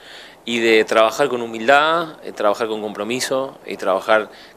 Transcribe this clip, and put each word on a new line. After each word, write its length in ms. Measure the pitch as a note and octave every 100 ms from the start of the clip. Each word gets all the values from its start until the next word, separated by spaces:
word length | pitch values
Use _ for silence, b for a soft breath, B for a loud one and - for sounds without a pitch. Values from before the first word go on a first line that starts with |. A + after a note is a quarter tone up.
| B B B B -
y 140 | A#2
de 240 | A2+ A2
trabajar 460 | G#2+ A2 A2 - C#3+
con 120 | A#2+
humildad, 760 | A#2 A2+ A2+ C#3+ D#3 E3 D#3+ D3+ G2+
eh, 80 |
trabajar 340 | G2 G#2+ G2+ A2+
con 140 | G#2+
compromiso 760 | G#2 G2+ G#2 B2+ - C3 C3+ - G#2
y 120 | G2+
trabajar 520 | G2+ F#2+ A2+ A2 G2 B B